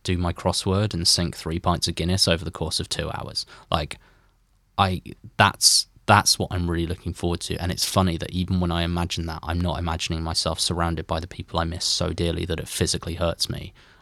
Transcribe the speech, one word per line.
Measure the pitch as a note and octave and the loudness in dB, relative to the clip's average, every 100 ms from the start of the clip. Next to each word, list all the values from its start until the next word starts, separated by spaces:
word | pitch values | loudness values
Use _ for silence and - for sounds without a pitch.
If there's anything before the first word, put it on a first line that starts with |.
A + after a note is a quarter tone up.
do | - F2+ | -2 0
my | F2 | 0
crossword | E2+ F#2 - G2+ F#2+ G#2+ | 0 0 0 2 2 0
and | E2+ F2 | 0 2
sink | - F2 - | 2 2 -4
three | E2 E2+ | -4 -2
pints | F2+ E2+ - | 2 2 0
of | E2+ | -2
Guinness | E2+ F#2+ - | 2 4 4
over | E2+ E2 | 2 0
the | |
course | - D#2+ - | -4 -4 -4
of | - | -4
two | - D#2 | -6 -6
hours. | - - - - - - | -6 -8 -8 -10 -12 -8
Like, | - D2+ - _ _ _ _ _ _ _ - | -6 -6 -10 _ _ _ _ _ _ _ 0
I, | G2 F2+ - - - - | 2 0 -8 -16 -4 4
that's, | G2+ - - - - - - | 4 6 4 4 0 -4 4
that's | G#2 - - | 6 6 2
what | F#2 | 0
I'm | F2+ E2+ | 0 0
really | E2+ E2+ | 0 0
looking | F2+ - | -2 -6
forward | - F2 E2+ | -2 0 0
to. | - D#2 | -2 -4
And | F2+ | -2
it's | F2 - | -2 0
funny | G2+ F#2+ E2 | 2 2 2
that | - | -2
even | F2+ F2+ F#2 | -2 0 2
when | F2 | 2
I | E2+ | 0
imagine | E2+ F2 E2+ - E2 | 0 0 -2 -4 -6
that, | D#2+ | -6
I'm | D#2 F2 | -4 0
not | F2 E2 | 0 0
imagining | F2 D#2+ - E2 | -2 -2 -2 -2
myself | E2 D#2 E2+ D#2+ | -2 -2 0 0
surrounded | - E2+ E2+ D#2+ - | 0 0 0 -2 -2
by | D#2+ | -4
the | - | -4
people | - - E2 | -10 -6 -2
I | |
miss | E2+ E2 - | -2 -2 -2
so | - E2+ | 0 0
dearly | E2+ E2+ E2 E2+ | 0 0 0 -2
that | E2 | -4
it | - | -4
physically | - D#2+ - - E2+ | -2 0 -2 -4 -2
hurts | E2+ - - | -2 0 -4
me. | C#2+ - - - - | -6 -10 -14 -20 -20